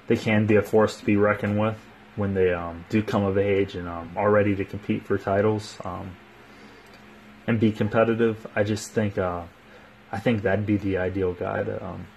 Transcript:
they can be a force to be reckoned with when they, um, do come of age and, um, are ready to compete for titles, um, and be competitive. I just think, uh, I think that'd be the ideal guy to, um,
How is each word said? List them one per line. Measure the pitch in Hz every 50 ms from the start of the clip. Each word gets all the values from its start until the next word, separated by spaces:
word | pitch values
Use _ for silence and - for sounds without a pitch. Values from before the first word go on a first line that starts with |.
| -
they | - 117
can | 117 - 113 107 107 110
be | 104 107
a | 101
force | 98 - - 110 107 104 -
to | - -
be | 113 104
reckoned | 101 104 104 104 - - 104 104 104
with | 107 110 107 - - - - - - - -
when | 110 101 98 98
they, | 95 92 90
um, | 87 85 85 85 82 85 87 -
do | - 110
come | 107 - 117 104 101
of | 98 95 101
age | 98 101 98 98 98 95 -
and, | 90 87 87
um, | 85 85 85 82 87
are | 95 101 104
ready | 107 104 101 104 98
to | 98 95
compete | - - 104 - - 110 107 -
for | - 101
titles, | 98 - 101 98 101 104 110 107 107 104 - - - -
um, | 92 90 92 95 95 90 - - - - - - - - - - - - - - - - - - - - - - - - - -
and | 113 117 107
be | 113 107
competitive. | 104 - 117 104 - 113 113 113 113 110 117 113 110 110 - - -
I | 107 104
just | 107 107 101 - -
think, | - 117 107 101 -
uh, | 104 92 90 87 87 85 87 - - - - - - - - - - - -
I | - 101
think | - 127 117 104
that'd | 98 95 98 104 104
be | 104 104
the | 95 95 98 95 90
ideal | 92 92 92 98 95 90
guy | 87 - 95 101 101 101
to, | 101 104 101 - 104
um, | 92 90 95 92 - -